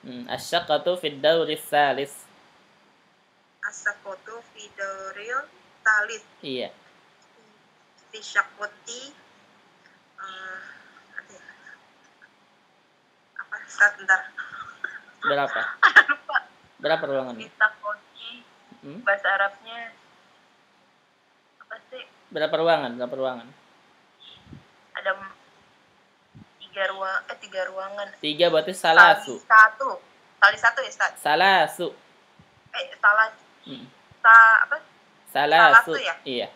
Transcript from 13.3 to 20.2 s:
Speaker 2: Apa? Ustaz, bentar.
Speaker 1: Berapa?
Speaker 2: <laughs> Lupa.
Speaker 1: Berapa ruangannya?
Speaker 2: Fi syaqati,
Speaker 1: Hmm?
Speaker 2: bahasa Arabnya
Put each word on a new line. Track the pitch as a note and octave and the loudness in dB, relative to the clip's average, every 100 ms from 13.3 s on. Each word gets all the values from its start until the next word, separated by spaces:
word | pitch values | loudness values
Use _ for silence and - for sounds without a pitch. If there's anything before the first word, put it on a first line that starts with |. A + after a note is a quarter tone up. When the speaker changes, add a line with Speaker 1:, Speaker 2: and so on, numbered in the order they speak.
| - | -20
Speaker 2:
Apa? | - - | -18 -18
Ustaz, | - - G#3 G3+ | -18 -2 -2 -2
bentar. | F#3+ F#3+ - - - - - - - - - _ | -4 -4 -4 -16 -16 -16 -18 -14 -16 -16 -20 _
Speaker 1:
Berapa? | - C#3+ C#3 - - - - | -4 -2 -2 -4 -8 -2 4
Speaker 2:
<laughs> | - - | 6 4
Lupa. | - - - - _ _ _ | -4 -4 -6 -6 _ _ _
Speaker 1:
Berapa | D3 D#3+ | -2 -2
ruangannya? | D3+ C3+ B2+ A#2 | -2 -6 -6 -12
Speaker 2:
Fi | A2 | -16
syaqati, | _ G#3+ - G#3 G#3 _ - - B3 - _ _ - | _ -2 -2 -12 -12 _ -20 -20 -20 -20 _ _ -20
Speaker 1:
Hmm? | C#3+ E3 | -20 -10
Speaker 2:
bahasa | A#3+ G3+ G3+ | -4 -2 -2
Arabnya | G3 G3 G3+ A3 A#3 A3+ - _ _ | -2 -2 -4 -18 -16 -18 -20 _ _